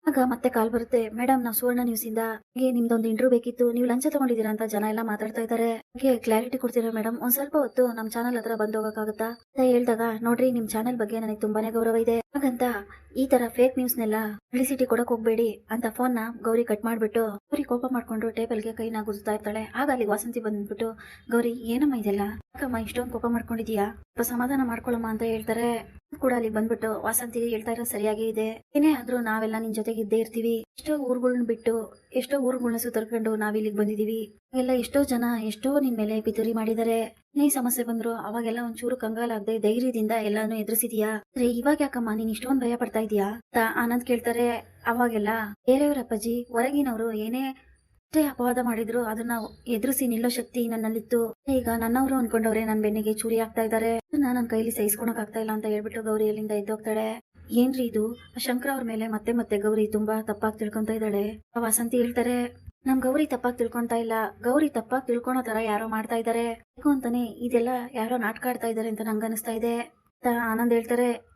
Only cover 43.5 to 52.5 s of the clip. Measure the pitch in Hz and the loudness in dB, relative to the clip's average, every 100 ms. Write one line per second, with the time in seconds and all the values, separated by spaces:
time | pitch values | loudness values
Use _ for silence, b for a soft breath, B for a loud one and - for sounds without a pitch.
43.5 | 240 226 220 233 240 240 233 233 233 240 | 0 2 2 0 0 0 0 2 2 0
44.5 | 233 - - - 233 247 220 208 226 214 | 0 -8 -6 -2 2 2 2 0 0 -4
45.5 | 208 - 269 294 285 247 220 233 240 240 | -2 4 4 4 2 -2 -4 -2 -4 -2
46.5 | 233 254 285 277 220 226 214 214 247 269 | 0 2 2 0 0 -2 -2 -2 -2 -4
47.5 | 262 b b _ _ _ 311 294 262 247 | -6 b b _ _ _ 2 2 2 0
48.5 | 240 240 226 220 240 226 220 233 233 214 | 2 0 -2 0 0 -2 -4 -2 -4 -4
49.5 | - - 220 277 262 262 226 240 240 233 | -10 -4 -2 0 0 0 2 0 -2 -4
50.5 | 247 233 226 220 220 214 240 226 - - | -4 -2 -2 -2 -4 0 0 0 -4 -2
51.5 | 262 233 226 226 240 269 269 226 226 220 | 0 0 0 2 2 2 2 2 2 2